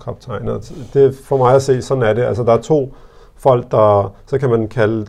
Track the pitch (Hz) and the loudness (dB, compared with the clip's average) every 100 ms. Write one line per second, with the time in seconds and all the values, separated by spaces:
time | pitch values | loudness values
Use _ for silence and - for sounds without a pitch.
0 | - - - 104 113 113 - - 120 139 | -14 -14 -12 -10 -8 -8 -10 -16 -4 2
1 | 135 135 - 139 123 135 135 127 113 135 | 2 2 -4 0 4 4 2 -2 -2 -2
2 | 110 110 123 104 117 113 - 156 131 - | 0 0 -2 -2 0 0 2 -2 -2 -10
3 | - - - - 139 123 - 117 107 104 | -20 -20 -20 -2 0 0 0 2 4 4
4 | 101 - - 135 131 117 110 127 107 113 | 0 -6 -8 -4 0 -2 -2 -2 -2 -2